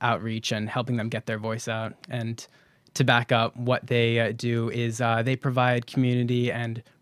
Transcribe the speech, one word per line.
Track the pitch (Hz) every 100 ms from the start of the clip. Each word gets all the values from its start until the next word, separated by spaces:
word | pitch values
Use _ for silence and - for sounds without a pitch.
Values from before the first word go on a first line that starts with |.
outreach | 120 110 113 113 -
and | 110 110
helping | 131 120 120
them | 110
get | 113 113
their | 110
voice | 110 110 117
out. | 110 110 - -
And | 123 113 113 - _ _ _ _
to | -
back | 131 120 117
up | 120 113 -
what | 123 123 -
they, | 120 117 117
uh, | 113
do | 117 120 117 117
is, | 120 117 110
uh, | 120 113
they | 117
provide | 131 139 127 123 123 120
community | - 127 123 120 123 120
and | 120 117 117 - _